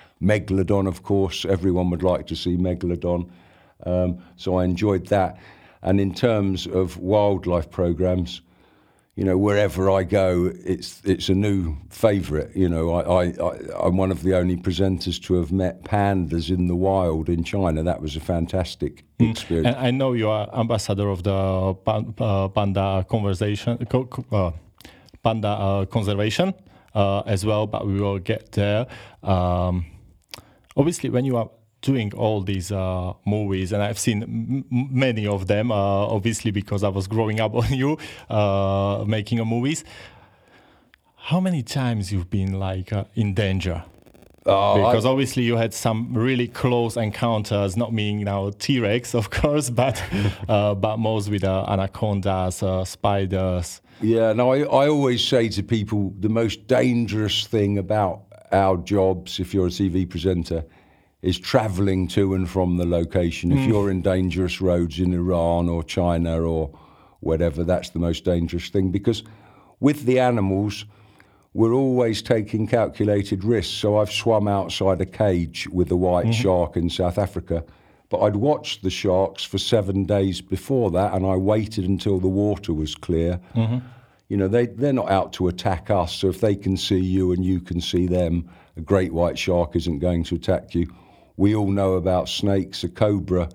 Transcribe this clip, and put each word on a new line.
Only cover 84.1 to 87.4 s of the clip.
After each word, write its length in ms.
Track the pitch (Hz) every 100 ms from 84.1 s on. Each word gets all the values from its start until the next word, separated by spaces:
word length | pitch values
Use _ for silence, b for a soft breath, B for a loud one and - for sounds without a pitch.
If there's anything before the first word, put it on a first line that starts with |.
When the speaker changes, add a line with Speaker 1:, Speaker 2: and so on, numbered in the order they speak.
| B -
Speaker 1:
You 80 | 98
know, 100 | 95
they, 200 | 117 117
they're 260 | 95 143
not 160 | 127 92
out 240 | 95 90
to 140 | - 92
attack 420 | 90 104 90 -
us, 240 | 98 87
so 140 | - 95
if 120 | 90
they 140 | 110 101
can 220 | 98 92
see 220 | - 95
you 320 | 92 95 92
and 120 | 90